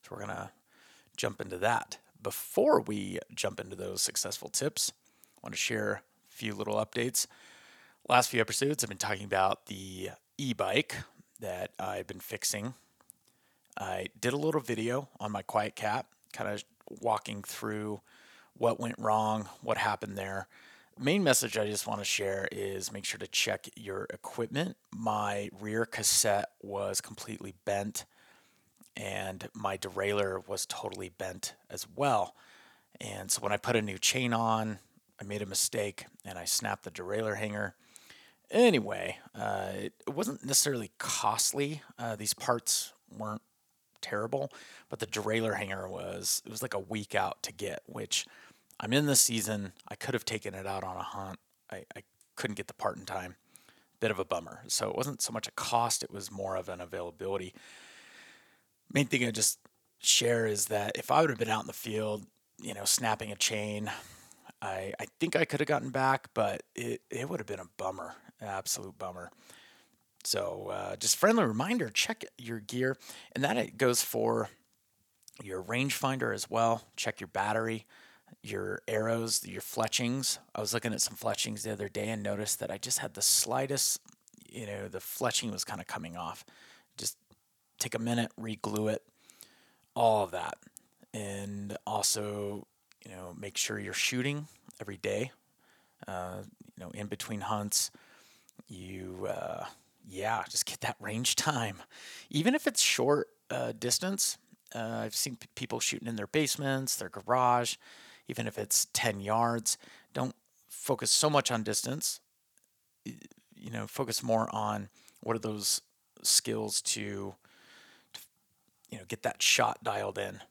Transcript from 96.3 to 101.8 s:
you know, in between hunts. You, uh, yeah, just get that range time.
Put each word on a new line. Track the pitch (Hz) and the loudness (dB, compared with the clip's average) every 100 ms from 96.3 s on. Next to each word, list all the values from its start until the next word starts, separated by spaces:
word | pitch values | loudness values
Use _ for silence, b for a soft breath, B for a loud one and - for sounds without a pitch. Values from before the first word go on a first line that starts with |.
| 95 101 - - - | -8 -12 -16 -20 -14
you | |
know, | 90 | -12
in | 104 101 | -8 -8
between | 104 - 107 | -6 -6 -6
hunts. | - 107 104 - - B B B B B B - - | -2 -2 0 0 0 B B B B B B -20 -16
You, | 92 92 95 92 92 101 | -14 -10 -10 -10 -6 -4
uh, | - - - - B B B - | -4 -4 -6 -8 B B B -12
yeah, | 90 104 113 - | -4 -2 0 -2
just | - - | -2 -2
get | - | -2
that | 113 - | -6 -4
range | - 110 127 | -4 0 2
time. | - 156 139 110 95 | 2 2 2 -2 -4